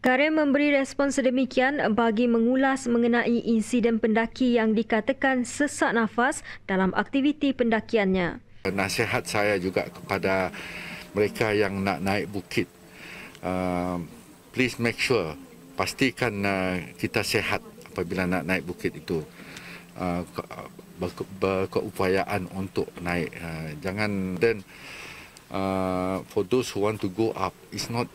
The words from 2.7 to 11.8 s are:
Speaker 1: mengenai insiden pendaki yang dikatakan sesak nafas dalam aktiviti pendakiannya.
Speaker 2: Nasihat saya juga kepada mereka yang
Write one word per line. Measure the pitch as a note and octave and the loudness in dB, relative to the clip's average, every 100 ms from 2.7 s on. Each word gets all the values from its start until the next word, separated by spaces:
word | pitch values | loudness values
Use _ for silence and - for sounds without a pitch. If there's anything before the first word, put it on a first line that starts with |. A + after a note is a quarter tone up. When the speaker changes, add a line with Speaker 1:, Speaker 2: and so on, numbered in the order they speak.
| C4+ B3 | 2 0
Speaker 1:
mengenai | A#3 A#3 A#3+ - A#3 - | 2 4 4 4 2 2
insiden | A3+ G#3 B3 A3+ A3+ | 2 2 2 4 2
pendaki | A3+ A3 A3+ - B3+ A#3+ | 2 2 0 0 4 4
yang | A3 | 4
dikatakan | A3 A3+ A3 G#3+ - C4+ C4 | 2 2 0 2 0 2 2
sesak | A#3+ - D4 - D4+ | -2 0 -2 2 2
nafas | G#3 A3+ - B3 - - - | 2 0 2 2 0 -8 -16
dalam | - F#3+ F#3+ - | -2 2 2 2
aktiviti | G#3 C#4 C#4 C#4+ C#4 | 0 2 2 2 0
pendakiannya. | C4 A#3 A3+ G#3+ A3+ G3 F#3 F3 - - - | 2 2 2 2 2 4 2 0 -4 -14 -8
Speaker 2:
Nasihat | F#2+ G2 G2 - A2 A#2+ - | -4 -2 -2 0 0 0 0
saya | A2 G#2 G2+ | 2 2 2
juga | F2+ G2 F2 | 2 0 -2
kepada | - - G2 F#2+ F#2+ F#2 - - - - - - | -8 -4 0 2 2 0 -4 -12 -12 -12 -14 -6
mereka | G2+ G#2 - A2+ | 0 0 2 2
yang | G#2 G2+ G2 | 2 2 2